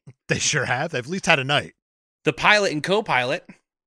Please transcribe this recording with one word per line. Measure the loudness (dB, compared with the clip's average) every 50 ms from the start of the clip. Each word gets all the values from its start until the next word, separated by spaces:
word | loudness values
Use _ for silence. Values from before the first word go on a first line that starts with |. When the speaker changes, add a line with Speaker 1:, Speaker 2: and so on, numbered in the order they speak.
| _ -20 -20 _ _ -4
Speaker 1:
They | -4 -2
sure | -2 -2 -2 -2 -2
have. | -2 -2 -2 -2 -4
They've | -4 -6 -6
at | -6
least | -8 -4 0
had | 2 2 2
a | 2
night. | 0 0 0 -2 -4 -10 _ _ _ _ _ _ _ _ _ -2
Speaker 2:
The | -2 -2
pilot | 2 4 4 4 4 4 0
and | -2 -2 -2
co-pilot, | 0 0 0 0 0 0 0 0 0 -2 -4 -6 -10 -20 _ _ _ _ _ _